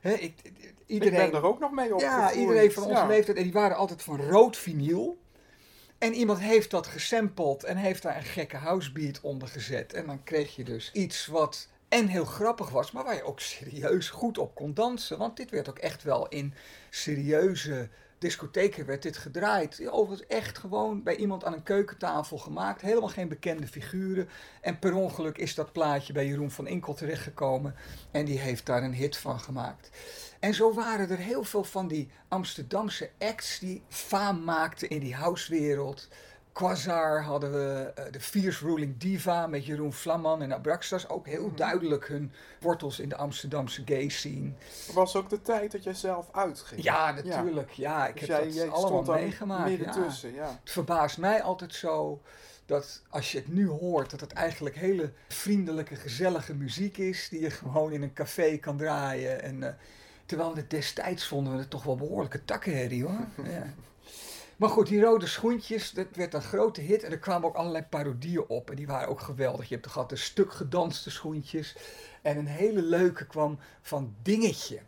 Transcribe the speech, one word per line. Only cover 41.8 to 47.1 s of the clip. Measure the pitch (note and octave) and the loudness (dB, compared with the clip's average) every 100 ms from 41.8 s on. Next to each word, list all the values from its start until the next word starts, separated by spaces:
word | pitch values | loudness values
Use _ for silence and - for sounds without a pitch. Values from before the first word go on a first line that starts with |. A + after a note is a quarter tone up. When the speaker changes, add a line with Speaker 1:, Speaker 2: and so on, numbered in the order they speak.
| E3 C#3+ - | 0 0 -2
Speaker 1:
hun | C#3+ C#3+ - - - | -6 -6 -10 -20 -4
wortels | E3+ D#3+ D3 - | 0 0 -2 -6
in | C#3 | -6
de | - | -4
Amsterdamse | C#3+ - C#3 D3 B2+ - B2+ | -4 -4 -4 -4 -4 -6 0
gay | C3+ C#3+ | 0 0
scene. | - D3 C#3+ C#3 C3+ - - - | -4 -6 -6 -6 -8 -16 -16 0
Speaker 2:
Was | F3+ F#3 G3 | 4 4 2
ook | F#3+ | -2
de | G#3 | -4
tijd | - A3+ G#3 | 0 0 0
dat | G#3 | -4
jij | F#3+ | -6
zelf | F#3 F#3+ F3+ E3+ | -4 -4 -4 -4
uitging? | F#3+ F#3+ C#3+ - - | -2 -2 -2 -12 -2
Speaker 1:
Ja, | D#3+ D#3 D#3 | 2 2 2